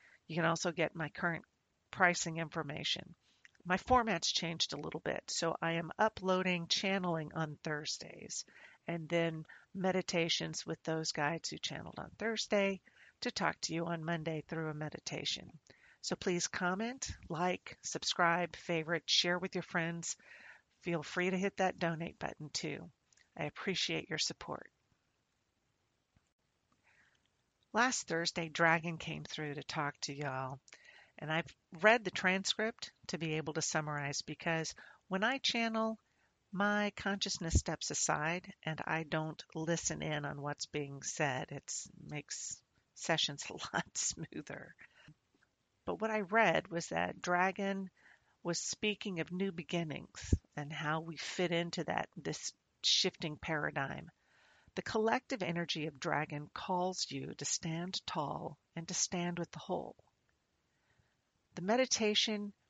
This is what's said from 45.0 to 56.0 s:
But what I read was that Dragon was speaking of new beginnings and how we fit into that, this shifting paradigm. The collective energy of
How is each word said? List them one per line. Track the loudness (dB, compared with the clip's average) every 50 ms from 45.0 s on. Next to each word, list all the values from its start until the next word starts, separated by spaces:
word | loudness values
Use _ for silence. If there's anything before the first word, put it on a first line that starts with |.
| -20 -20 -20 _ _ _ _ _ _ _ _ _ _ _ _ _ -4
But | -2 -2 0
what | 0 0
I | 0 0
read | 0 4 6 8 8 8 6 4 2 2
was | -2 -2 -2 0
that | 0 2 2 0 0 -4
Dragon | 0 2 4 4 4 4 2 0 0 0 0 -2 -4 -6 _ _ -20 -20 -20 _ _ _ _ _
was | -2 -2 -2 -2
speaking | -2 -4 -4 -2 0 0 0 0 -4 -4 -2 -2
of | -2 -2
new | 0 -2 0 -2
beginnings | -2 -4 -6 -2 -2 0 0 -2 -4 -8 -8 -12 -14 -4 2 2 2 2 _ _ -10
and | -8 -8 -6
how | -6 -4 -2 0 0 0
we | -2 -4 -8 -8
fit | -8 -6 -2 0 2 2
into | 2 2 0 0 -2 -4 -2
that, | 0 0 0 0 -2 -6
this | -8 -6 -6 -4 -4 -6 -8 -10 _ _ _ _ -2
shifting | 2 4 4 4 4 2 0 -2 -6 -6 -6
paradigm. | -6 -4 -2 -2 0 0 -2 -2 -2 -4 -4 -4 -8 -10 -14 -18 _ _ _ _ _ _ -20 _ _ _ -10 -8
The | -6
collective | -4 0 2 4 4 4 4 2 0 -2 -4 -2
energy | 0 0 0 0 0 -2 -2 -2 -2
of | -4 -4 -4